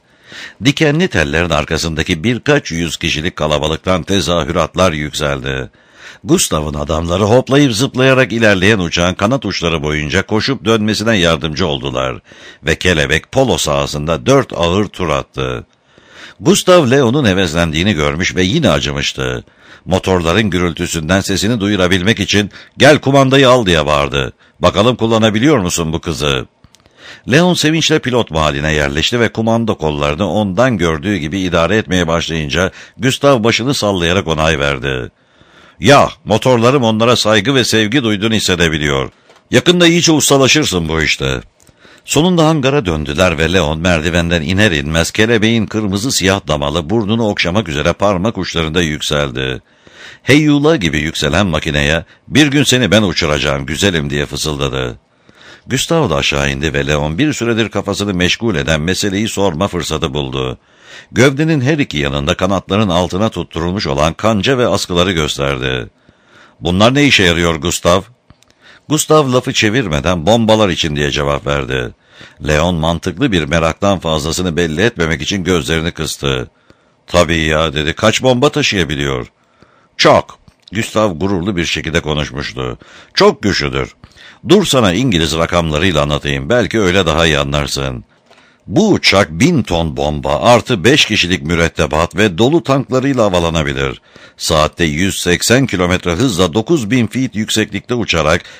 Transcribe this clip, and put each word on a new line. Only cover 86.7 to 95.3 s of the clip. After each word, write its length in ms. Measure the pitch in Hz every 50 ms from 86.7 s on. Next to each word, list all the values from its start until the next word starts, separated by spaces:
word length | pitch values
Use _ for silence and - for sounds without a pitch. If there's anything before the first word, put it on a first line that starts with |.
| - 113
öyle 260 | 101 87 87 98 92
daha 200 | 82 76 78 82
iyi 140 | 82 76 71
anlarsın. 640 | 71 69 71 73 71 67 - 71 69 67 64 60 - _ _ _ _ _ - _ _ _ _ _ -
Bu 240 | - 90 151 214 214
uçak 400 | 156 92 - - 98 95 101 78
bin 320 | 78 82 104 175 180 127 107
ton 340 | - 90 82 82 80 65
bomba 420 | 62 69 76 78 71 65 71 71 71
artı 420 | 82 113 123 110 - - 127 95 80
beş 220 | 110 151 151 -
kişilik 380 | - 110 90 - 87 92 85 69
mürettebat 720 | 78 87 82 85 80 - - 82 73 78 78 85 - -
ve 220 | 87 107 107 85
dolu 260 | 78 113 131 160 170 -
tanklarıyla 600 | - 135 143 117 - 123 131 123 139 139 127 110
havalanabilir. 800 | 104 90 87 85 85 80 82 76 71 67 65 69 67 64 - _ _ - - - - _
Saatte 460 | - - - 85 76 76 - - - 87
yüz 380 | 80 73 76 92 98 87 -
seksen 460 | - 90